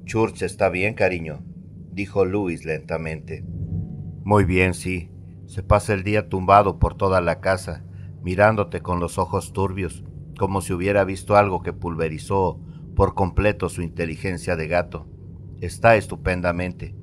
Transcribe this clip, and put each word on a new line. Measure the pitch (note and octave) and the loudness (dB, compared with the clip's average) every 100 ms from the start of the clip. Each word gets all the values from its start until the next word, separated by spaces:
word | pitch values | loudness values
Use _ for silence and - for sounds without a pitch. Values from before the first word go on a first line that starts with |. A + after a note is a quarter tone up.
| F#2 | -2
Church | A2 A2 F#2 | 0 0 0
está | F2+ - G2 | -6 2 2
bien, | F2+ G2+ | 2 -2
cariño", | A#2+ F#2+ F2+ D#2+ D2 - - - - - | 2 2 2 -6 -10 -14 -16 -18 -18 -12
dijo | F#2 G2 G2+ F#2 | -8 -4 2 2
Luis | G2+ F#2 D#2+ D#2+ | 2 -2 -4 -4
lentamente. | D#2 - D#2+ D#2+ D#2 D2+ D#2 - - - - - - - - | -6 -4 -6 -4 -8 -10 -10 -10 -8 -6 -6 -6 -10 -12 -10
"Muy | G2 G#2 F#2 | 4 4 6
bien, | F#2 F#2 | 6 4
sí. | F2 F#2 F2+ E2 - - - - | 2 -4 -6 -8 -16 -18 -18 -12
Se | - | -12
pasa | F#2+ G#2 - | 2 2 4
el | G2 | 0
día | F#2+ G#2+ - | 2 0 0
tumbado | G2 F#2 G2+ G2 E2 | -2 6 8 8 2
por | E2+ - | 0 2
toda | G2 F#2 | 4 4
la | F2 E2 | 2 0
casa, | F#2+ F#2 - D#2 - - - - | 0 0 -2 -10 -12 -14 -14 -8
mirándote | F2+ F#2 G#2 G#2+ F2 F2 | -4 6 6 6 0 -2
con | E2 F2 | -2 -2
los | E2+ - | 0 -2
ojos | F2+ G2 - | -2 -2 -4
turbios, | - F#2+ F#2+ F2 - - - - - | -2 -2 0 -6 -6 -14 -16 -16 -4
como | F#2+ G2 | 0 0
si | E2+ | -2
hubiera | F2+ F#2+ G2+ | -2 2 2
visto | F#2+ F#2 - G#2 | 2 -2 4 6
algo | G2+ F2+ | 6 2
que | F2+ | -4
pulverizó | D#2+ F2 D#2+ D#2+ D#2 - G2 F#2 D#2 - - - - | -6 -6 -2 -2 -4 -2 0 0 -2 -14 -16 -6 2
por | F#2+ - | 2 2
completo | F#2 - G2+ G2 F2 | 0 4 2 2 -4
su | - | -4
inteligencia | E2+ E2 E2 D#2+ G2 F2 F2 E2+ | -8 -4 -6 -4 -6 -6 -4 -4
de | D#2 | 0
gato. | F2 F2+ D#2 D2 - - - - - | 0 0 -8 -12 -18 -16 -16 -16 -10
Está | F2 - A2+ A2 | -10 2 6 6
estupendamente. | - E2+ F#2+ F2+ F2+ F2 F2+ F2 F#2+ - | 4 -6 -2 0 0 0 -4 -6 -14 -14